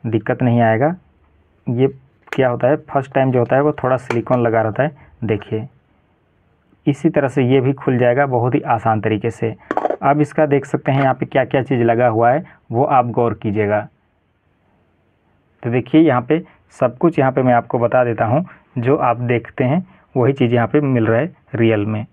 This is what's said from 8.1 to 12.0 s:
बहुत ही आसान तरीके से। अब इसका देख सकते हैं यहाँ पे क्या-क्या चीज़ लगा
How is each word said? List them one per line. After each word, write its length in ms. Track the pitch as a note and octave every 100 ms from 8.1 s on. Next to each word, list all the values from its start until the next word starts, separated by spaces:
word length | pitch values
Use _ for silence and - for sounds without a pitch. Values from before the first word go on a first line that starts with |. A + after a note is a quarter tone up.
| B2 C#3
बहुत 260 | B2 B2
ही 60 | C#3
आसान 380 | - A#2 A2+ A2
तरीके 300 | G#2+ G2+ A2+
से। 240 | - A2+ - - - - -
अब 180 | C#3 D3
इसका 260 | D3 - D3+
देख 180 | C#3+ C3+
सकते 260 | C#3+ -
हैं 100 | C3+
यहाँ 120 | C3+
पे 120 | C3 -
क्या-क्या 360 | C#3 B2+ C#3
चीज़ 200 | C3 C3
लगा 260 | A#2 A2+